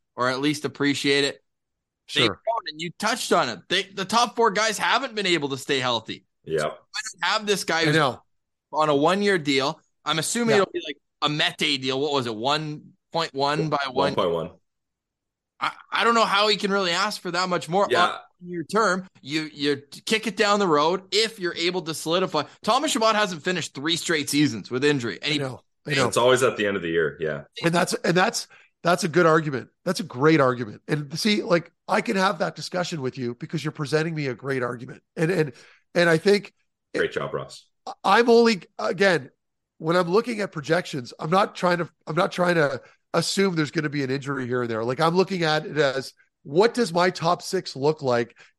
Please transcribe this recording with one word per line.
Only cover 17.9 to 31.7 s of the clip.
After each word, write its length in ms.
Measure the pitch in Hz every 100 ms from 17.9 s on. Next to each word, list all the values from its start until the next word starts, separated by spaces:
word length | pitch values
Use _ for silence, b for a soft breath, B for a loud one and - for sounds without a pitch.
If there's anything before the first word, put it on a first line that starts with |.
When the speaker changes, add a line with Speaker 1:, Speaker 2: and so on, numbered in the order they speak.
| 120 113
Speaker 1:
on 120 | - - _ 175
your 180 | 175
term. 420 | 147 208 208 185 185 _
You, 260 | 135 156 156
you 240 | 147 143 143 - -
kick 220 | - 220 220
it 100 | 208
down 220 | 208 208
the 80 | 190
road 360 | 147 156 190 190
if 260 | 202 220 220
you're 160 | 170
able 280 | 165 170 185
to 120 | 160
solidify. 480 | 156 156 175 185 156 139 B
Thomas 300 | - 254 302
Chabot 220 | 226 220
hasn't 280 | 208 208 165
finished 320 | 185 180 -
three 220 | 135 156 170
straight 320 | - 160 -
seasons 420 | 143 143 110 -
with 140 | 127
injury. 340 | 147 143 117 82
And 80 | 151
Speaker 2:
I 20 |
Speaker 1:
he 60 | 151
Speaker 2:
know. 220 | 135 117 _ _ 147
I 80 |
know. 140 | 139 123
Speaker 3:
It's 80 | 120
always 260 | 123 127
at 140 | 123 107
the 100 | 101
end 100 | 98
of 60 |
the 60 | 85
year. 260 | 82 76 71
Yeah. 240 | 78 71 - -
Speaker 2:
And 100 | 165
that's, 200 | 175 180
and 200 | 220 202 175
that's, 320 | 214 - - b b _
that's 220 | 170 180
a 40 | 180
good 180 | 156 165
argument. 420 | 160 151 127 113 _
That's 160 | 180 185
a 40 |
great 360 | 165 123 151 156
argument. 420 | 131 120 107 110 -
And 300 | 151 143 160
see, 240 | 220 208
like, 280 | - 175 -